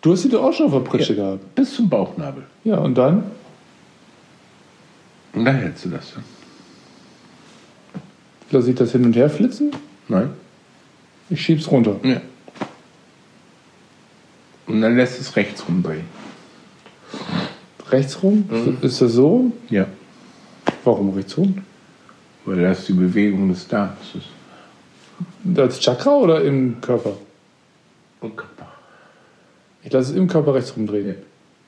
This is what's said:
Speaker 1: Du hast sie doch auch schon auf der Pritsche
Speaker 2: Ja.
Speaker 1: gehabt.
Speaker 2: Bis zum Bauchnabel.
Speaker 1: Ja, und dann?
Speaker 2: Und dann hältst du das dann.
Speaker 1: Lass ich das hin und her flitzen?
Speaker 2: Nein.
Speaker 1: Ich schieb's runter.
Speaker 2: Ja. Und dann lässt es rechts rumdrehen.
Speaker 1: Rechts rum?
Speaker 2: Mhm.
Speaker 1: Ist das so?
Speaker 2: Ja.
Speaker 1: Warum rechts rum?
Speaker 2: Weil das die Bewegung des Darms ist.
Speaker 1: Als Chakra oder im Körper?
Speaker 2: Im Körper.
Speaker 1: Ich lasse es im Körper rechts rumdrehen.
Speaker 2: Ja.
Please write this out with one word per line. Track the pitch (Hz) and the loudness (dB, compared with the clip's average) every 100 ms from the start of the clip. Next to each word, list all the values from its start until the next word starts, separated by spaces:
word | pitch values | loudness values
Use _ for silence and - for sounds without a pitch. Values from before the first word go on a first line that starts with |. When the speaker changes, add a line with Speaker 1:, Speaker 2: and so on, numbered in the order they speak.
Speaker 1:
Du | 156 | 4
hast | 180 | 4
sie | 277 | 2
doch | 233 | 2
auch | 262 | 2
schon | - 311 | 2 2
auf | |
der | 139 | 2
Pritsche | - - - | 0 -2 0
Speaker 2:
Ja. | 104 98 | 0 -2
Speaker 1:
gehabt. | 98 - - | -6 -8 -2
Speaker 2:
Bis | 262 - | -2 2
zum | 226 | 2
Bauchnabel. | - 185 - 143 139 - _ | 2 0 -4 -10 -10 -16 _
Speaker 1:
Ja, | 220 202 | -2 0
und | 139 123 | 2 2
dann? | 127 185 - - - - _ - - _ _ - _ - _ _ _ _ - - - _ - | 4 4 0 -12 -20 -20 _ -20 -20 _ _ -20 _ -20 _ _ _ _ -20 -20 -20 _ -12
Speaker 2:
Und | - 117 | -2 2
dann | 135 | 2
hältst | 90 - 90 | -2 -8 -10
du | |
das | 71 - | -10 -12
dann. | - - - - - - - - - - - - - - - - - _ - - _ _ _ - | -18 -20 -20 -20 -20 -20 -20 -20 -20 -20 -20 -20 -20 -20 -20 -20 -20 _ -20 -20 _ _ _ -2
Speaker 1:
Lass | 139 120 | 0 2
ich | 127 | 2
das | 120 | 2
hin | 127 123 | 4 4
und | 113 | 4
her | 143 | 2
flitzen? | 151 226 - 294 - - - _ | 2 -2 0 -4 -4 -16 -20 _
Speaker 2:
Nein. | 98 123 - - _ _ _ _ _ _ _ _ | -2 -2 -6 -20 _ _ _ _ _ _ _ _
Speaker 1:
Ich | 170 | -6
schieb's | - 160 - | 0 0 2
runter. | 135 110 98 | 2 2 0
Speaker 2:
Ja. | 127 127 - - - - - - - _ _ _ _ _ _ _ _ _ _ _ _ _ _ _ _ _ - | -2 -4 -6 -20 -20 -14 -14 -14 -20 _ _ _ _ _ _ _ _ _ _ _ _ _ _ _ _ _ -4
Und | 107 | 0
dann | 113 120 | 2 2
lässt | 123 - | 2 -2
es | - - | -6 -4
rechts | 101 - - | -4 -6 -4
rumdrehen. | 87 85 78 85 - - - - - - _ - - - - - - - - - _ - | -2 -2 -6 -10 -16 -20 -20 -20 -20 -20 _ -20 -20 -18 -16 -6 -6 -6 -12 -20 _ -2
Speaker 1:
Rechts | 131 139 - | 0 0 0
rum? | 190 214 196 | 2 2 2
Speaker 2:
Mhm. | 113 120 127 | -2 -2 0
Speaker 1:
Ist | 135 123 | -2 2
das | 123 | 2
so? | 113 139 226 254 - - | 6 4 4 2 -2 -2
Speaker 2:
Ja. | 104 - - - - - - - - - - | 0 0 -4 -20 -20 -20 -20 -20 -8 -8 -2
Speaker 1:
Warum | - 104 98 | 0 2 0
rechts | 95 95 - | -2 -6 0
rum? | 190 190 - - _ _ _ - _ _ - | 0 0 -8 -20 _ _ _ -20 _ _ -6
Speaker 2:
Weil | 92 | 0
das | 92 90 - | 0 0 0
die | |
Bewegung | 92 90 87 104 95 98 | 0 2 2 2 2 0
des | 87 - | -2 -4
Darms | 110 98 - - 98 | -4 -4 -6 -16 -16
ist. | - - - - - - _ _ - - 180 - 185 160 | -16 -20 -20 -20 -20 -20 _ _ -20 -14 -14 -8 -4 2
Speaker 1:
Als | 131 131 | 2 2
Chakra | - 123 269 285 | -2 0 2 4
oder | 214 160 | 4 2
im | 143 139 127 113 | 2 0 -2 -4
Körper? | - 120 107 101 - _ _ _ _ _ _ _ _ _ | -2 -2 -2 -8 -14 _ _ _ _ _ _ _ _ _
Speaker 2:
Im | 113 107 | -14 -12
Körper. | 101 - - - _ - _ _ _ _ _ _ _ _ | -16 -18 -20 -20 _ -20 _ _ _ _ _ _ _ _
Speaker 1:
Ich | - | -2
lasse | 131 127 | -2 0
es | 170 | 0
im | 185 | 0
Körper | 175 151 135 | 2 2 0
rechts | 120 - | -2 -6
rumdrehen. | 107 104 101 | -4 -4 -4
Speaker 2:
Ja. | 92 - _ _ _ | -8 -14 _ _ _